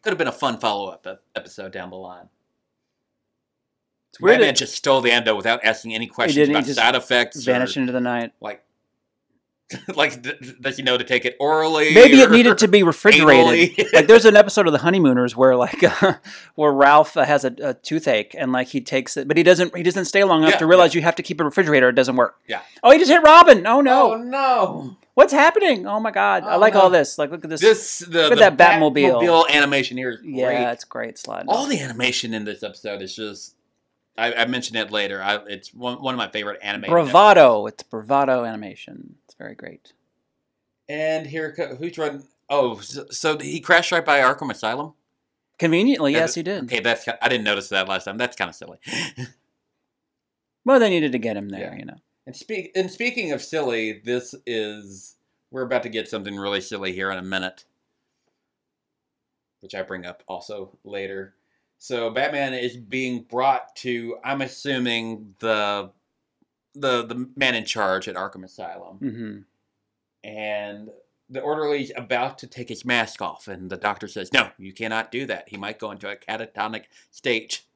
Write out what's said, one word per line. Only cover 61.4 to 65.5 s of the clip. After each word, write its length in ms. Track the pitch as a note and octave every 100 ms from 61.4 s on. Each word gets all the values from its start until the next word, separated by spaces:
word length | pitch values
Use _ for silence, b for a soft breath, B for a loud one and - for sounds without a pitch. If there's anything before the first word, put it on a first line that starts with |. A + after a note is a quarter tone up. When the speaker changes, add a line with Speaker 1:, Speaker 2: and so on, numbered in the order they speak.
| _ _ _ _
Speaker 1:
So 260 | - B2 A#2
Batman 440 | A2+ C#3+ C#3+ C3+
is 220 | B2+ B2 B2
being 480 | G#2+ C3 B2+ B2
brought 500 | A#2 A#2+ C3+ B2+ - -
to, 380 | B2+ A#2+ A#2 A#2
I'm 180 | B2+ C#3
assuming, 920 | B2+ - C#3 C3+ B2 A#2 A2+ A2 G#2+ F#2+
the, 500 | A2+